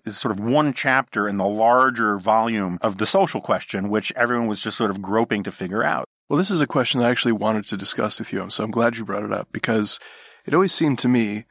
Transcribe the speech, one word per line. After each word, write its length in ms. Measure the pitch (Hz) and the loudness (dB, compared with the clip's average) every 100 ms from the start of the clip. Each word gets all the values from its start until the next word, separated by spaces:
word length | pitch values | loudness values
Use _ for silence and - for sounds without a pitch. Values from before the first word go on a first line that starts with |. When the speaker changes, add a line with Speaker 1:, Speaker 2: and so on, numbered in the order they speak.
| - | -8
Speaker 1:
is 120 | 101 | -4
sort 140 | 123 | -4
of 80 | 101 | -2
one 320 | 110 143 151 | 0 2 2
chapter 560 | 127 139 131 131 117 104 | 0 0 0 0 -2 -2
in 80 | 101 | 0
the 120 | 98 | 0
larger 680 | 104 113 123 131 117 107 101 | 2 6 6 4 2 0 0
volume 600 | 95 110 113 110 95 87 | 2 2 2 0 -2 -2
of 160 | 113 95 | -2 0
the 80 | 107 | 2
social 360 | 190 185 - | 2 2 0
question, 480 | - 92 - 101 101 | -2 -2 -2 -4 -2
which 240 | 107 - | -2 -2
everyone 340 | - 120 123 113 | -2 0 0 -2
was 140 | 101 | -2
just 160 | 110 - | -4 -2
sort 140 | 110 | -2
of 100 | 98 | -2
groping 420 | 95 110 113 107 | -2 0 0 -2
to 80 | 98 | -4
figure 320 | - 92 104 | -8 -6 -2
out. 220 | 135 65 - _ - | -2 -2 -6 _ -2
Speaker 2:
Well, 80 | 147 | 0
this 120 | 190 | 2
is 120 | 185 | 2
a 60 | 143 | 0
question 340 | 139 120 127 | 0 0 2
I 80 | 120 | 2
actually 240 | 123 120 | 2 0
wanted 320 | 110 104 107 101 | 2 0 -2 -4
to 100 | 101 | -4
discuss 440 | 98 - 107 - | -4 -2 -2 -2
with 120 | 110 | -4
you, 180 | 98 92 | -6 -6
so 140 | - | -4
I'm 80 | 110 | -2
glad 240 | 110 117 117 | 0 0 0
you 80 | |
brought 220 | 101 101 107 | -6 -6 -4
it 80 | |
up, 160 | 101 - | -6 -6
because 480 | - - 113 104 - - - - - - | -6 0 0 0 -2 -6 -20 -20 -18 0
it 80 | |
always 200 | 156 190 | 2 2
seemed 240 | - 160 127 | 2 0 2
to 100 | 127 | 2
me 340 | 123 107 104 - | 2 2 -4 -10